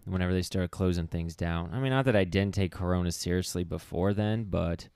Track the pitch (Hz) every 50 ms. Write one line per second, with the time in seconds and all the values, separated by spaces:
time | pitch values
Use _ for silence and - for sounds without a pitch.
0 | - 95 92 90 90 90 92 92 90 - - 95 90 85 - - 95 92 87 85
1 | 82 82 - 85 85 85 80 - 85 85 85 85 87 85 82 123 135 135 131 135
2 | 131 135 107 101 95 87 82 95 101 101 92 101 95 85 - - 90 87 90 90
3 | 87 87 82 - - 87 87 92 90 - - 90 90 82 87 82 - - - 82
4 | 90 101 101 101 107 107 110 113 113 98 87 87 85 85 85 - - - _